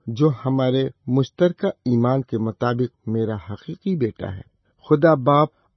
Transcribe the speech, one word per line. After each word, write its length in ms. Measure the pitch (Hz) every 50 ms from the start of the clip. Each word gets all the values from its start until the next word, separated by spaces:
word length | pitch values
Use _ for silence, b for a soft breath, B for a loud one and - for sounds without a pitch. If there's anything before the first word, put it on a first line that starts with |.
| _
جو 220 | 120 117 113 151 160 131 - -
ہمارے 440 | 135 135 135 131 127 127 135 135 131 - _ _
مشترکہ 600 | 127 123 135 131 - - - 175 180 175 - -
ایمان 540 | 190 - _ - 127 120 117 120 123 131 135
کے 160 | 131 - -
مطابق 680 | 107 113 110 107 - 120 120 120 120 127 117 - _ _
میرا 280 | 110 110 113 113 107 110
حقیقی 600 | 101 - 101 104 - - - - - - 190 185
بیٹا 400 | 156 123 107 - - - 101 98
ہے۔ 60 | 98 - _ _ _ _ _ _ _ _ -
خدا 240 | 151 147 156 165 156
باپ 340 | 139 123 143 143 147 156 151 _ _ _ _ _